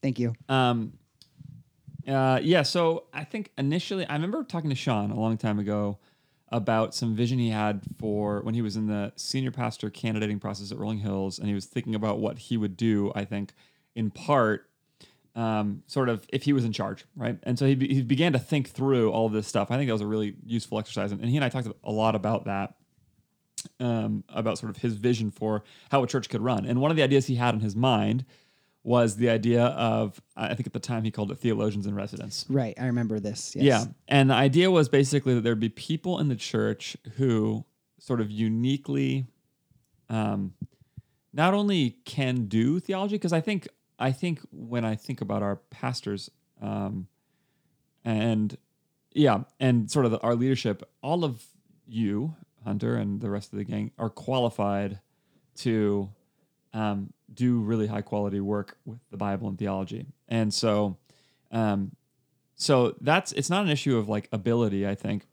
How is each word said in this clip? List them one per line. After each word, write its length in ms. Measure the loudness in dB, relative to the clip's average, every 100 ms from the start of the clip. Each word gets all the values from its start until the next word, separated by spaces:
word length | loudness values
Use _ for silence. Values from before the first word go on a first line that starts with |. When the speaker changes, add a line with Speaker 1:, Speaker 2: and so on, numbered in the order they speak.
Speaker 1:
Thank 160 | -2 0
you. 160 | -2 -2 0
Speaker 2:
Um, 460 | 2 4 2 -2 -10 _ _ -20 _ -20 -20 _ _ -20 -14 -2
uh, 320 | 2 4 4
yeah, 200 | 4 4
so 420 | 4 2 2 0 -6
I 120 | -12
think 280 | -8 -8 -10 -2
initially, 480 | 0 0 -2 -6 -2
I 80 |
remember 280 | -2 -2 -4
talking 280 | -4 -4 -4
to 60 | -2
Sean 340 | 0 0 0
a 80 | 0
long 160 | 0 0
time 200 | 0 -2
ago 380 | 0 -2 -2 -4 _ _ _ _ _
about 460 | -4 0 2 0
some 200 | -2 -2
vision 240 | 0 0 2
he 120 | 0
had 320 | 0 0 -2 -6 -8
for 420 | -4 -2 -2 -2
when 120 | -2
he 80 | -2
was 140 | -2 -2
in 100 | -2
the 260 | -2 -4
senior 380 | -8 -6 -2 -4
pastor 360 | -2 -4 -4 -8
candidating 520 | -4 -4 -2 -2 -2
process 320 | -4 -8 -10
at 60 | -6
Rolling 200 | -4 -4
Hills, 400 | -2 -2 -4 -4
and 80 | -4
he 80 |
was 120 | -4 -4
thinking 280 | -8 -4
about 240 | -2 0 0
what 200 | -2 -6
he 160 | -4 -2
would 200 | -2 0
do, 360 | 2 2 0
I 100 | -2
think, 280 | -6 -6 -8 _ _ _ _
in 160 | -4 -4
part, 580 | -4 2 4 4 2 _ _ _ _ -20 _ _ -4
um, 480 | -2 0 -2 -4 -6
sort 220 | -2 0
of 180 | -2 -4
if 100 | -4
he 100 | 2
was 120 | 2
in 80 | 2
charge, 320 | -2 -4 -6 -14
right? 240 | -6 -6 -4
And 120 | -4 2
so 80 | 4
he 100 | 4
be-, 180 | 2
he 80 | 0
began 300 | 2 2 2
to 60 | 2
think 280 | 0 -2 -2
through 440 | -2 2 4 4
all 160 | 2 0
this 180 | 0 -2
stuff. 240 | -2 0
I 60 | 0
think 100 | 0
that 60 |
was 80 | 0
a 40 | 0
really 280 | -2 -2 -6
useful 360 | -4 -4 -2 -6
exercise, 320 | -4 -4 -4
and, 80 | -4
and 100 | 0
he 60 | 0
and 80 |
I 40 | 0
talked 180 | -2 -6 -8
a 80 | -4
lot 240 | 2 2 2
about 300 | 0 -2 -2
that, 280 | -6 -6 -10 _ _ _ _ _ _ _ -16 -16 _
um, 440 | -2 0 0 -4 -6
about 300 | -4 -2 -2
sort 120 | -6
of 80 | -4
his 180 | -4 0
vision 340 | 0 0 -2
for 320 | -2 -2 -2 -4 -20 0
how 120 | 0
a 40 | 2
church 220 | -2 -2
could 120 | -2
run. 220 | 0 0 0
And 140 | 2
one 100 | 2
of 60 | 4
the 60 |
ideas 240 | 6 4 4
he 100 | 0
had 180 | 2
in 60 | 2
his 160 | 0 2
mind 480 | 2 4 2 0 -2 -16 _ _ _ _
was 320 | 2 4 4 2
the 140 | 2
idea 360 | 4 4 4 4
of, 540 | 2 0 2 -2 -6 _ -8
I 180 | -4
think 120 | -4 -4
at 60 |
the 80 | -6
time 240 | -6 -4
he 80 | -2
called 180 | -4 -6
it 80 | -2
Theologians 480 | 0 0 0 -2 -4
in 80 |
Residence. 500 | -6 -8 -10 -10 -10 -2
Speaker 1:
Right, 260 | -2 -2 -4
I 80 | -2
remember 340 | -2 -2 -2
this, 340 | -4 -8 -10
yes. 100 | 2
Speaker 2:
Yeah, 200 | 4 4 2 -8 2
and 200 | 4 6
the 60 |
idea 360 | 6 6 6 6
was 160 | 6 6
basically 460 | 4 4 2 2
that 80 | 2
there'd 180 | 4 2
be 80 | 0
people 500 | -2 -6 -4 -2 -2
in 100 | 0
the 60 | -2
church 600 | -2 0 0 -2 -8 -14 -14
who 500 | -2 2 4 2 -2 -6 _ _ _
sort 200 | -4 -2
of 80 | -2
uniquely, 960 | 0 0 2 0 0 -2 -2 0 -2 -4 _ _ _ _ _ _ _ _
um, 460 | -2 0 -2 -4 -8 -14 _ _ -20 _ _ _
not 220 | 0 2
only 440 | 4 2 2 2 -2
can 420 | -10 -2 0 0 0
do 340 | 2 2 0
theology, 360 | -2 -4 -2 -2
'cause 140 | 0
I 80 | 0
think, 280 | 0 -4 -4 _ _ _
I 100 | -2
think 300 | 0 -2 -4 -8
when 340 | -16 -6 -2
I 120 | -2 -4
think 240 | -6 -8
about 240 | -4 -2
our 120 | -2 -4 _
pastors, 580 | -8 -6 -4 -6 -8 -10 _ _ _
um, 460 | -6 -4 -4 -6 -10 _ _ _ _ _ _ _ _ _
and, 520 | -4 0 2 2 0 -4 _ _ _ _ _
yeah, 300 | 4 4 4 -2 _
and 280 | 4 4 2
sort 140 | 2 2
of 40 |
the, 80 | 2
our 120 | 0
leadership, 480 | 2 2 0 0 -4 -8 _
all 200 | -4 0
of 200 | 0 -4 -12 _ _ _ -10
you, 480 | -2 -2 0 -4 -8 -20 _
Hunter, 320 | -6 -4 -2 -2
and 240 | -2 -4
the 100 | -4
rest 220 | -6 -6
of 60 | -8
the 60 |
gang 280 | -6 -4 -6 -4
are 140 | -6
qualified 880 | -6 -2 2 0 0 -2 0 -2 -6 _ _ _ _ _ -6
to, 520 | 0 2 2 2 -2 -10 _ _ _ _ _
um, 380 | -4 -2 -2 -6 -12 _
do 260 | 0 2 2
really 260 | 2 0 0
high 160 | -2
quality 380 | -4 -2 -2 -2
work 360 | -2 -2 -4 -12
with 140 | -16 -16 _
the 60 | -6
Bible 320 | -4 -2 -4
and 80 | -4
theology. 480 | -4 -2 -4 -8 -12 -18 _
And 240 | 0 0
so, 460 | 0 2 2 0 -2 _ _ _ _ _
um, 420 | -2 0 0 -2 -8 _ _ _ _ _ _
so 380 | 2 4 4 0
that's, 320 | 2 2 2
it's 160 | -6 0
not 160 | 0
an 60 | 2
issue 260 | 0 2 0
of, 100 | 0
like, 220 | -4 -4
ability, 540 | -4 0 2 2 0 -2
I 80 |
think. 300 | -4 -4 -6 -6